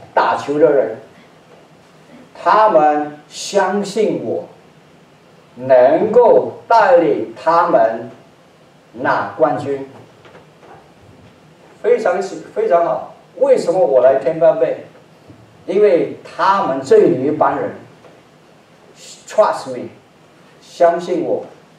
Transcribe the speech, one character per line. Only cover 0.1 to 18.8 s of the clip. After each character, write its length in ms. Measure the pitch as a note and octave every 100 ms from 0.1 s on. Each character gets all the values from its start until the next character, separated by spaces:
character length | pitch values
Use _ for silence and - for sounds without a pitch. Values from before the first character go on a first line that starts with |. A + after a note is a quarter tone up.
打 240 | - - -
球 220 | - D3+
的 140 | D#3+
人， 240 | - A2+ A#2 - - - _ _ - _ _ _ _ _ - -
他 340 | - E3+ D#3+ D#3+
们 500 | D#3 D3+ D3 D3+ - -
相 560 | - - G3 F#3+ G3+
信 380 | F#3+ A3+ E3+ C#3
我 200 | A#2 - - - _ _ _ _ _ _ _ _ _
能 560 | A#2+ B2+ B2+ B2+ E3+ G#3
够 440 | A#3 A3+ - - - -
带 300 | A3+ F#3+ E3+
领 360 | D3+ C3 - -
他 280 | D#3+ E3+ E3+
们 420 | C3 C3 A#2 A#2+ - _ _ _ _ _ _ _
拿 380 | A#2 C#3 B2+ - -
冠 180 | D3+ C3+
军， 320 | C#3 C#3 C3+ - - _ - - _ _ - - _ _ - - - _ _ _ - -
非 180 | A3 A#3+
常 220 | F#3 F#3+
喜-， 220 | F#3+ D#3+ -
非 160 | - A3
常 160 | E3+
好。 300 | E3 - - - _ -
为 180 | C#4 A#3+
什 160 | -
么 60 | F#3
我 240 | E3 B2+
来 180 | B2+ C#3
Tampa 380 | E3 D#3+ D#3+ D#3
Bay？ 160 | D#3+ - - - _ _ - - - _ -
因 140 | F#3+
为 360 | G#3 E3 C3+ - - -
他 280 | F3+ G3
们 180 | - -
这 160 | - A3
里 260 | E3 B2
一 60 | C#3+
帮 260 | D3+ - -
人， 120 | - - - - - - _ _ _ _ _ _